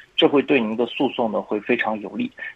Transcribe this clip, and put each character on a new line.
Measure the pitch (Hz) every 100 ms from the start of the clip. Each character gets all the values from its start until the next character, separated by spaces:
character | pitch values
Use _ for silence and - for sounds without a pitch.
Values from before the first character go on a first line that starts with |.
| - -
这 | 156
会 | 143
对 | - 139
您 | 110 113
的 | 120
诉 | - 135
讼 | - 113
呢 | 101
会 | - 104
非 | - 117
常 | 110 107
有 | 98 107
利。 | 123 - -